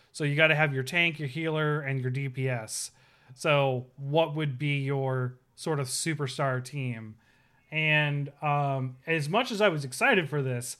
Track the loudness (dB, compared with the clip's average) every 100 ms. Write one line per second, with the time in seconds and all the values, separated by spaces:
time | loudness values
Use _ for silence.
0 | _ -4 0 6 6 6 4 2 -2 2
1 | 0 0 -6 -4 -2 0 0 0 -2 -2
2 | -2 -2 -4 -4 -4 -4 -6 -8 -10 _
3 | _ _ _ -4 2 4 4 0 -6 -12
4 | -2 0 2 0 -4 -2 -2 -2 -2 -2
5 | -2 -2 -4 -8 _ -10 -4 -2 -2 -4
6 | -2 -2 -4 -2 -2 -2 -4 -6 -6 -6
7 | -10 -16 _ _ _ _ _ -2 2 4
8 | 4 0 -4 -4 0 2 2 0 -4 -8
9 | -2 -2 2 0 0 2 2 2 -4 0
10 | 4 4 2 -2 -2 -4 -6